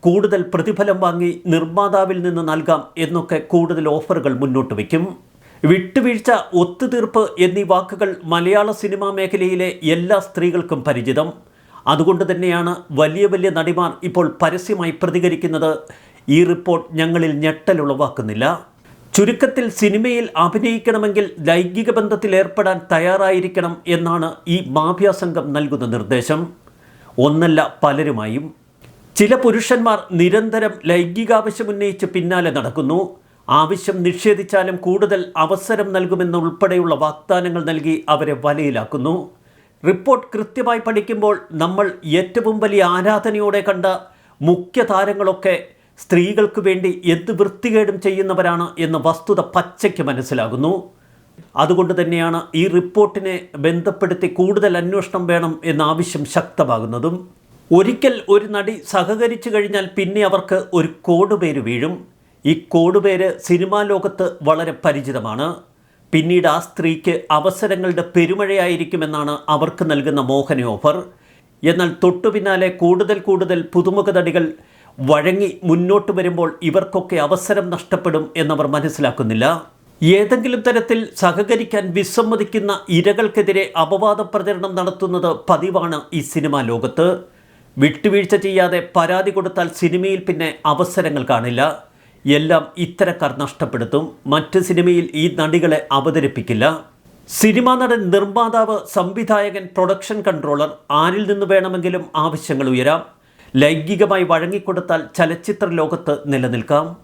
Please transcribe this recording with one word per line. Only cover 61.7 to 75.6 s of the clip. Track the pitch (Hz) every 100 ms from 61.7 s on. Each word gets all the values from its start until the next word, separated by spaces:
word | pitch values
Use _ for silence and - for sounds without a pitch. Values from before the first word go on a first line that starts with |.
| 120 151 180 - _ _ _
ഈ | 139 160 -
കോഡ് | 170 170 196 196
പേര് | 185 190 - -
സിനിമാ | 175 190 208 202
ലോകത്ത് | 196 196 190 185 175 156
വളരെ | 156 165 -
പരിചിതമാണ്. | 170 143 131 127 110 110 147 - - _ _ _ _
പിന്നീട് | 156 160 180 170
ആ | 156 175
സ്ത്രീക്ക് | - 165 160 180 165 - 151
അവസരങ്ങളുടെ | 185 185 214 190 185 175 175
പെരുമഴയായിരിക്കുമെന്നാണ് | 180 165 190 202 196 175 170 160 175 156 151 147 147 - 151
അവർക്ക് | 160 - 160
നൽകുന്ന | 147 139 143 127
മോഹന | 139 139 139 120 104
ഓഫർ. | 151 190 180 - _ _ _ _
എന്നാൽ | 151 170 175 170
തൊട്ടു | 180 180 220
പിന്നാലെ | 202 196 185 185 185
കൂടുതൽ | 175 180 196 208 202
കൂടുതൽ | 190 175 175 165
പുതുമുഖ | 180 175 196 202 185
നടികൾ | 170 165 160 - - _ - -
വഴങ്ങി | 131 147 151 190 196 -